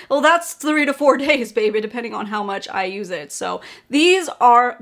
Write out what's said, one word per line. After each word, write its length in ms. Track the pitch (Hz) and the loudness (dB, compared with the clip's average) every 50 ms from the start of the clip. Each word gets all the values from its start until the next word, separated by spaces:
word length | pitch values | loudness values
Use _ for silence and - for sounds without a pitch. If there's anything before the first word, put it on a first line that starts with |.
| - - | -6 -4
well, 120 | 262 285 | 0 2
that's 320 | 285 302 339 339 339 - - | 4 4 4 2 0 -6 -12
three 320 | - - 302 302 302 294 | -6 -4 -2 0 0 0
to 80 | 285 269 | 0 -2
four 240 | - 294 277 254 254 | 2 2 2 2 4
<laughs> 0 | |
days, 340 | 277 285 302 269 233 220 | 2 0 0 0 -2 -4
baby, 300 | - 226 214 214 208 214 | -4 -2 -2 0 0 -2
depending 320 | 214 214 233 247 233 226 214 | -4 -6 -8 -10 -10 -8 -8
on 140 | 214 220 208 | -10 -8 -6
how 160 | 220 214 208 | -6 -6 -6
much 240 | 202 196 196 - - | -6 -8 -8 -10 -8
I 160 | - - 190 | -6 -6 -6
use 240 | 185 196 202 208 175 | -4 -6 -8 -8 -8
it. 220 | 180 156 147 - | -10 -10 -10 -12
So 300 | - - 196 185 180 - - - - - _ _ | -12 -10 -8 -8 -8 -8 -10 -16 -20 -20 _ _
these 400 | 240 285 320 349 370 381 339 294 - - | 0 2 4 4 4 2 0 -4 -2 2
are 360 | 240 247 240 240 247 247 233 - | 4 6 6 6 4 2 -2 -6